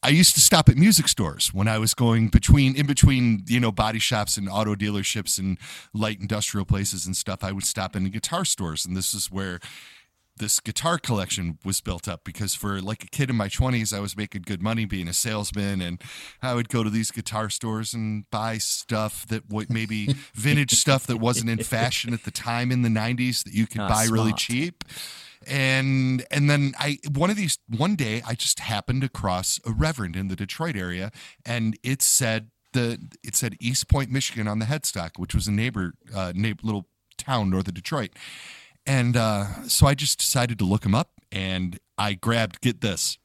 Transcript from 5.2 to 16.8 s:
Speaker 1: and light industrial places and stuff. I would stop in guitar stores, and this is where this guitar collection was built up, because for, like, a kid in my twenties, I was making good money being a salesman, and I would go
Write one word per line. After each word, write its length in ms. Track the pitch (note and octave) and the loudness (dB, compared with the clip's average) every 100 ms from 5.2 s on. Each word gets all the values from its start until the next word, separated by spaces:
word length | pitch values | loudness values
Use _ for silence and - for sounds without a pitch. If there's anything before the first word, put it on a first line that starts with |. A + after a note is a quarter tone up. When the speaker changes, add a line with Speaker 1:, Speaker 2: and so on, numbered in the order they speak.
| F#2+ - | -2 -2
Speaker 1:
and 180 | F#2+ F2+ - - - | -2 -4 -6 -18 -12
light 260 | G#2+ G#2+ G#2 | -4 -4 -4
industrial 460 | F#2+ G#2+ - G#2 F#2+ | -4 -2 -2 -4 0
places 400 | G2+ G2+ F#2+ E2+ | 0 0 -4 -6
and 100 | F#2 | -6
stuff. 300 | - F#2+ G2 | -6 -6 -6
I 80 | |
would 120 | G2 F#2 | -4 -4
stop 300 | - F#2 G2+ | -4 -4 -2
in 80 | F#2 | -4
guitar 340 | A2 - E3+ | -4 -4 -2
stores, 420 | F#3+ - F2 D#2+ F2 | -2 -2 -4 -4 -4
and 100 | F#2 | -4
this 180 | F#2 | -4
is 180 | G#2 - | -4 -6
where 300 | F#2 G2 F2 - - - - _ _ _ - | -6 -8 -8 -12 -20 -20 -20 _ _ _ -10
this 220 | G#2+ - | -2 -2
guitar 380 | - - E3 E3+ | -2 -4 -2 -2
collection 600 | - A2 F2+ - F2 D#2 | 0 -2 -2 -4 -4 -4
was 160 | F#2+ G2 | -4 -4
built 300 | - F2+ - | -4 -6 -6
up, 160 | E2+ - | -10 -12
because 280 | - G2 | -8 -6
for, 280 | - G#2 G2 | -4 -4 -4
like, 240 | F#2+ A2 - | -4 -8 -8
a 20 | |
kid 220 | - C3+ | -4 0
in 80 | A#2+ | 0
my 100 | G2+ | -2
twenties, 460 | - C3 B2 G#2+ | 0 0 2 -2
I 80 | G2+ | -4
was 160 | G2+ F#2 | -6 -6
making 240 | G#2 G2+ | -6 -8
good 200 | F2 G2 | -6 -4
money 220 | G2+ A2+ | -2 -2
being 240 | G#2+ F#2+ E2+ | -2 -4 -4
a 60 | |
salesman, 680 | F2+ A#2+ A2 G2+ G#2 G2+ G2 | -2 -2 -2 -4 -2 -2 -2
and 220 | F2 F2+ - - - - | -4 -8 -12 -18 -18 -8
I 120 | C3 | -4
would 140 | B2 A2+ | -2 0
go 160 | A#2+ | 0